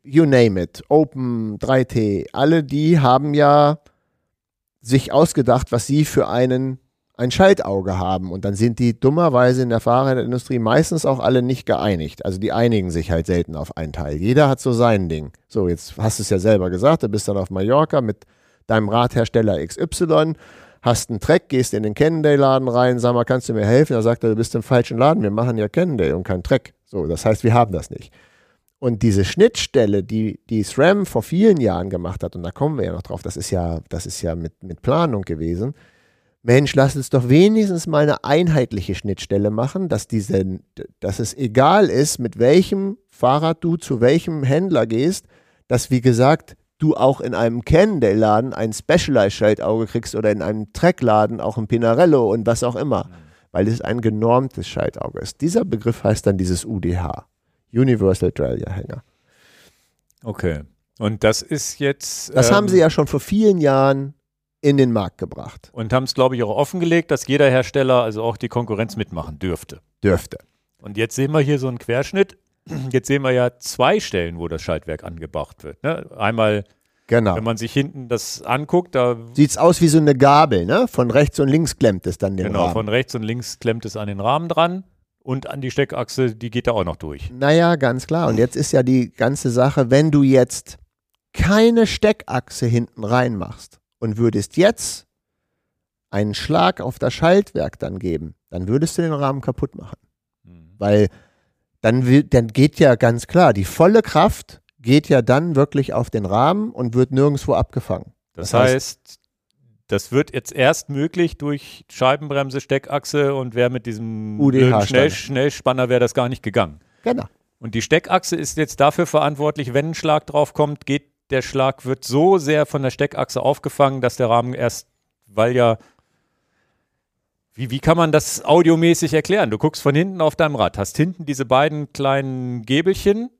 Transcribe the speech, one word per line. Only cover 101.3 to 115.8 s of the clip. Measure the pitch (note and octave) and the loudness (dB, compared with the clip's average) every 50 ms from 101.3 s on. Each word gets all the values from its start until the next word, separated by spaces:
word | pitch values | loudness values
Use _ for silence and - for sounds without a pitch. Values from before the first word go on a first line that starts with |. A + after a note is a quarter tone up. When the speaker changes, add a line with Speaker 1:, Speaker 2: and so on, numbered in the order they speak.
| _ _ _ _ _ _ _ _ _ _ | _ _ _ _ _ _ _ _ _ _
Speaker 1:
dann | - A2 A2+ B2+ B2+ B2 | 0 2 2 2 4 6
will, | C3 C#3+ D3+ | 6 6 6
dann | - - B2+ A#2 A2+ | 4 2 2 2 2
geht | G#2+ C3 C#3 D3+ - - | 2 2 2 2 4 4
ja | E3 C#3 A#2+ | 4 4 4
ganz | - - A#2 A#2 A#2 - - | 4 4 2 2 0 -4 0
klar, | - F3 F3+ C#3 A2 | 2 4 4 4 4
die | G2+ F#2+ | 2 -2
volle | - - - - F#3 G#3+ A3+ | -4 2 4 4 6 6 4
Kraft | G#3+ - - D3+ E3+ G#3+ - - - _ - - _ _ _ _ | 2 2 2 2 2 2 0 -4 -12 _ -20 -20 _ _ _ _
geht | B2+ A#2 C3+ D3+ D3+ - | 0 2 2 2 4 4
ja | D#3+ C3 | 2 2
dann | A#2 A#2 B2 C#3+ E3 F3 D#3 | 4 4 2 2 2 0 0
wirklich | C3+ C#3+ - - C#3 C3+ - - | 0 0 2 0 -2 -2 -2 -2
auf | A#2 A#2+ - | -4 -4 -2
den | - A2 G2+ | -4 -4 -4
Rahmen | F2+ G2 A2 C3 D3+ F#3 G#3 G#3+ F3 | 0 0 2 2 2 2 0 -4 -6
und | - - B2+ A#2+ A2+ | -6 -6 -6 -2 0
wird | B2 B2+ B2+ | 0 0 2
nirgendwo | C3+ C3 C#3 D3 C#3+ C3 - - A#2 | 2 0 2 2 0 -2 -2 -2 0
abgefangen. | E2+ B2+ - - B2+ - - F#2+ E2 D#2+ - _ _ _ _ _ | 0 -2 -2 -6 -8 -6 -6 -8 -8 -8 -14 _ _ _ _ _
Speaker 2:
Das | - F2+ F#2+ | -12 -8 -2
Speaker 1:
Das | - A#2 | 2 2
heißt | B2+ C3 B2+ | 4 4 2
Speaker 2:
heißt, | C3+ - - - _ _ _ - _ _ _ _ _ _ _ _ _ _ A#2+ _ _ _ | 0 -2 -8 -16 _ _ _ -20 _ _ _ _ _ _ _ _ _ _ _ _ _ _
das | - G#2+ G2+ - - | -4 -4 -4 -4 -2
wird | B2 C3+ D#3 - - | -2 -2 -2 -2 -4
jetzt | C3+ - - | -10 -10 -8
erst | - - B2+ C#3 D#3+ - - - | -2 2 2 2 2 0 -4 -8
möglich | C#3+ C3+ D3 E3 - F3 E3+ E3 - - | -6 -4 -4 -4 -2 -2 -2 -2 -2 -6
durch | C#3+ D3 D3 C#3 - - - - - _ | -8 -6 -6 -8 -10 -16 -20 -20 -20 _
Scheibenbremse, | - - B2+ B2+ C#3 D3 D3+ D3 C#3+ C#3 C#3 C3+ C3 C#3 | -4 0 2 2 2 0 -2 -6 -4 -4 -4 -4 -6 -8
Steckachse | - - C#3 C#3 - - C#3+ C#3+ - - - D3 C#3+ C#3 C#3 | -4 -2 -2 -4 -2 -4 -6 -6 -6 -4 -2 0 0 0 0
und | C3+ B2+ B2 A2+ | -4 -6 -6 -2
wer | A#2+ B2 B2 | 0 0 0
mit | B2+ B2 - | 0 -4 -8
diesem | A#2+ A2 G#2+ A#2 A2+ A2 G#2+ A2 G#2+ G#2+ A2 | -8 -10 -8 -8 -8 -8 -8 -8 -8 -2 0
Speaker 1:
U | C#3+ C#3 | 2 2
D | B2+ C3 C3 | 4 6 4
H | B2+ | 6
Speaker 2:
blöden | A#2+ G#2+ G2+ G2+ | 4 4 2 2
Schnell-, | C3 B2+ C#3 D#3+ | 4 4 2 2
Speaker 1:
Stange. | |
Speaker 2:
Schnellspanner | - - - - C#3 B2+ C3+ D3 - - - C3 B2+ C3 | 0 -4 -10 -6 -2 -2 0 -2 -2 -2 -2 -2 0 0